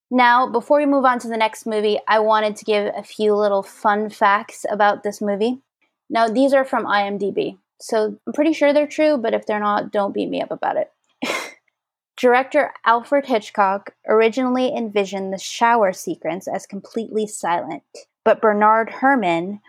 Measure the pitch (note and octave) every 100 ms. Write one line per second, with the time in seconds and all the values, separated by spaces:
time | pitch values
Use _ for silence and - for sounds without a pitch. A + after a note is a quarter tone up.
0 | _ B3 A#3+ A#3+ B3+ A3+ - D4 D4 C#4
1 | B3+ B3 A#3 A3+ A3 - A#3 G#3+ G#3+ G#3
2 | - A3 G#3+ G#3+ G#3+ G#3 - G#3 G#3 G3+
3 | G3+ - G#3+ G#3 G#3 G3 G3 - A3 G#3
4 | G#3+ - G#3 G3+ A#3 - - G#3 G#3 G#3
5 | G#3 G#3 G#3 G3 A3+ B3+ _ _ _ _
6 | - A3+ A3+ G#3+ C4+ C4+ C4+ B3 F3 G3+
7 | G3+ G3+ G3 - - F#3+ _ _ - A3+
8 | G#3+ G#3 - A#3 D#4 D4+ C#4+ D4 D4 -
9 | D#4 D4 A3 G#3 - G#3 G#3 G#3 G#3 G#3
10 | G3+ G#3 F3+ F3 - - C#3+ D3 - _
11 | _ _ - - - - _ _ _ _
12 | _ - B3 B3 C4 D4 B3+ - - A#3
13 | A#3 C#4+ C4+ A3+ G#3 - G3 G3+ - -
14 | - A3 A3+ A3 B3+ B3+ B3+ A#3 A3+ G#3
15 | F#3+ G3 F#3+ F#3+ - - A#3 A#3 G3 F#3+
16 | - D#3+ E3 F#3+ - F#3+ - G3 - A3+
17 | A3 G#3+ G#3+ - F3 E3+ B2+ - - -
18 | - _ A3 G#3+ A3 G#3 G#3+ A3 A3 -
19 | C4 C4+ F#3 E3 F3+ G#3